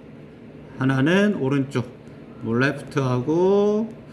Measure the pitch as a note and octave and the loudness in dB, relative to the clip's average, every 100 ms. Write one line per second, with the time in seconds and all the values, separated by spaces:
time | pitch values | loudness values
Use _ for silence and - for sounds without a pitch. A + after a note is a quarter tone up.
0 | - - - - - - - - C3 C3 | -18 -20 -20 -20 -20 -18 -18 -2 0 2
1 | D3 F#3+ G#3 F#3 C3 C#3 C3+ B2+ A2+ - | 4 4 4 2 0 0 0 -2 -4 -10
2 | - - - - A2+ A#2 C3+ D3 - C#3+ | -20 -20 -20 -10 -2 2 2 0 -4 -2
3 | B2+ B2 B2 E3 F#3 G3+ G#3 G#3 A3 - | 0 0 0 2 4 4 4 2 -2 -8
4 | - | -18